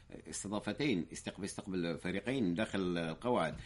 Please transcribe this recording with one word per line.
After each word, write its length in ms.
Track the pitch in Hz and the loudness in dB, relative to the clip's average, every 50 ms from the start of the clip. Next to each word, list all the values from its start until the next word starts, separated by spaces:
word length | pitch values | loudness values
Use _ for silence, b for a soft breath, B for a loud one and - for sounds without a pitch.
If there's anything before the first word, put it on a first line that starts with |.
| b b - - - 78 | b b -16 -14 -10 -8
استضافتين، 760 | - - - 98 104 104 - 107 104 - 143 151 110 87 - - - | -8 -6 -4 -2 -2 -2 -2 -2 0 2 2 4 4 2 2 -2 -4
استقبل، 320 | - - 101 - - 107 | -8 -6 -6 -6 -4 -6
استقبل 520 | 95 - - - 98 92 92 85 85 80 | -6 -6 -6 -6 -2 0 0 2 0 0
فريقين 560 | - - 90 90 98 - 117 135 139 113 90 85 | -2 -2 -2 -2 0 0 0 2 2 4 4 4
داخل 440 | 85 110 - - 98 95 90 87 | 2 2 0 0 0 2 2 2
القواعد، 580 | 87 85 82 80 - - 123 123 101 82 78 76 71 B | 2 0 0 -2 0 2 2 4 4 4 2 0 -4 B